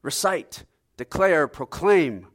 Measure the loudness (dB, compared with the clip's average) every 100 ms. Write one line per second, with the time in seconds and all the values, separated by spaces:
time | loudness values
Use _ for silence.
0 | -6 -2 -2 -2 -8 -20 -20 _ _ -16
1 | -10 0 2 2 0 -4 -12 -2 4 4
2 | 2 -4 -12